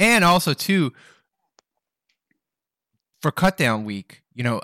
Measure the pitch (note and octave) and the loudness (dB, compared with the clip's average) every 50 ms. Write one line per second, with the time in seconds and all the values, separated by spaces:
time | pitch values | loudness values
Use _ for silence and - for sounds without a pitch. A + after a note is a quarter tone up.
0 | G#3 A3+ A#3 A3+ F3+ F3 F3 F3+ - E3 C#3 - - - G3 F#3+ D#3 B2 - _ | 0 2 2 4 4 4 2 2 0 -2 -4 -4 -2 0 0 0 0 -2 -4 _
1 | - - _ _ _ _ _ _ _ _ _ _ _ _ _ _ _ _ _ _ | -20 -20 _ _ _ _ _ _ _ _ _ _ _ _ _ _ _ _ _ _
2 | _ _ _ _ _ _ _ _ _ _ _ _ _ _ _ _ _ _ _ _ | _ _ _ _ _ _ _ _ _ _ _ _ _ _ _ _ _ _ _ _
3 | _ _ _ _ - D3+ - - F3+ F#3+ F#3+ - D3+ A#2+ A2 G#2+ G#2+ G#2+ G2+ G2 | _ _ _ _ -6 -6 -2 0 0 0 2 0 0 0 0 -2 -6 -8 -10 -10
4 | F#2 - - _ _ _ _ A#2+ B2 A#2+ A2+ G2+ | -12 -16 -20 _ _ _ _ -6 -4 -4 -4 -4